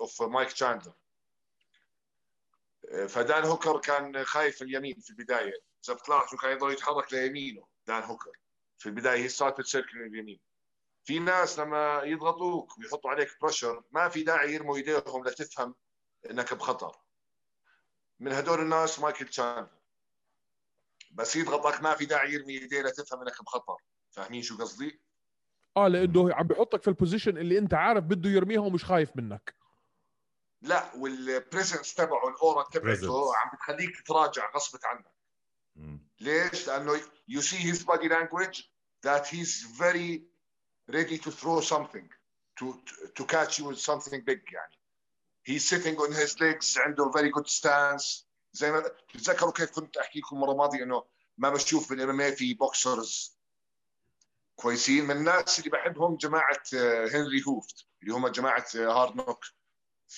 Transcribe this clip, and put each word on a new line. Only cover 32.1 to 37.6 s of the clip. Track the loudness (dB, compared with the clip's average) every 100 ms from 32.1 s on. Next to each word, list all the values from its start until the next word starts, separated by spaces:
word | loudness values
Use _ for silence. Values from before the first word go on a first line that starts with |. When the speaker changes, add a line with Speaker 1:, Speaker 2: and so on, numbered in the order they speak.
| 2 -2
Speaker 1:
الأورا | 2 2 4 0
تبعته | -2 0 0
Speaker 3:
Presence. | 0 0 2 2
Speaker 1:
عم | 0
بتخليك | -4 -6 -4 -4 -6 0
تراجع | 4 4 2 -4
غصبت | -4 -6 -6
عنك. | -6 -6 -10 _ _ _ _ _ _ -18
Speaker 3:
مم. | -14 -16 -18 -10
Speaker 1:
ليش؟ | -2 0 0 -2 -4
لأنه | -4 0 -2 -4 -20 -10
you | -4
see | -2 -2